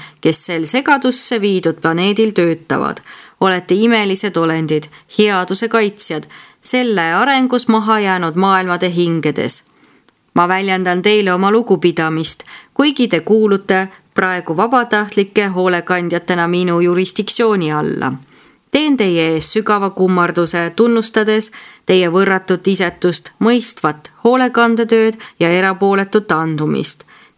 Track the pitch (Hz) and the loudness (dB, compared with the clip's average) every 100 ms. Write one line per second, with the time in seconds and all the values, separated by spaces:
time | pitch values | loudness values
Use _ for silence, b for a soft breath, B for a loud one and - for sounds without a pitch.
0 | B B - 160 - 170 160 247 277 285 | B B 0 0 -2 -4 -2 -2 2 2
1 | 254 247 - 233 202 190 165 156 165 165 | 2 0 0 0 0 0 -2 -2 -2 0
2 | 190 202 220 202 170 160 - 139 139 - | 0 2 0 2 0 -2 -4 -4 -2 -6
3 | B B B B 190 185 180 180 233 226 | B B B B 0 0 0 0 2 2
4 | 202 190 208 175 165 160 160 151 151 B | 0 -2 -2 -2 -2 -2 -2 -4 -4 B
5 | B - 214 196 185 190 226 226 208 202 | B 0 2 2 -2 -2 0 0 0 -2
6 | - 156 151 B B B - 254 247 202 | -4 -4 -10 B B B -2 0 0 0
7 | 165 170 247 269 254 247 240 220 214 220 | 0 2 2 2 2 0 0 0 2 0
8 | 202 185 170 160 196 190 185 175 180 175 | 0 0 -2 0 2 2 0 -2 -2 0
9 | 175 165 151 147 - - - b b b | 0 0 -2 -2 -2 -2 -4 b b b
10 | b _ _ - 175 185 196 190 180 180 | b _ _ 0 0 0 0 0 0 0
11 | 190 214 202 180 196 220 233 185 175 160 | 2 2 2 2 2 2 2 2 2 0
12 | 160 160 160 - B B B - 285 277 | -2 -2 -2 -4 B B B -2 0 0
13 | 240 170 160 220 214 196 196 190 190 B | 0 0 0 2 2 0 0 -2 -2 B
14 | _ - 190 180 175 165 220 254 233 214 | _ -4 -2 -4 -6 -4 0 0 0 -2
15 | 208 208 196 - 202 185 185 175 170 180 | -2 -2 -2 -2 -2 0 0 0 -2 -4
16 | 175 170 175 180 170 175 180 170 175 175 | -2 -4 -2 -2 0 0 0 2 2 0
17 | 185 - 202 - 233 208 156 151 151 - | 0 -2 -2 0 0 0 -2 -2 -4 -4
18 | 131 131 b b b b _ 277 302 269 | -6 -6 b b b b _ 0 2 2
19 | 196 170 160 160 156 220 214 208 196 190 | 2 2 0 0 0 0 0 0 -2 0
20 | 185 185 175 170 170 180 170 170 233 233 | 0 2 0 0 0 0 -2 0 2 2
21 | 220 - 214 214 214 B B B - 185 | 0 0 0 0 -2 B B B 0 2
22 | 175 170 196 190 185 180 196 196 180 175 | 2 2 2 0 -2 -2 0 0 0 -2
23 | 180 170 - - 214 247 214 - 156 151 | -2 -2 -6 -2 0 2 0 -2 -4 -4
24 | - - 233 254 254 247 233 226 226 226 | -12 -2 0 2 2 2 2 2 2 2
25 | 220 220 B B 170 175 190 185 196 196 | 2 -2 B B 0 2 0 0 0 0
26 | 196 214 208 160 160 156 151 143 - - | 0 -2 0 -2 -2 -4 -2 -2 -2 -4
27 | - b b | -8 b b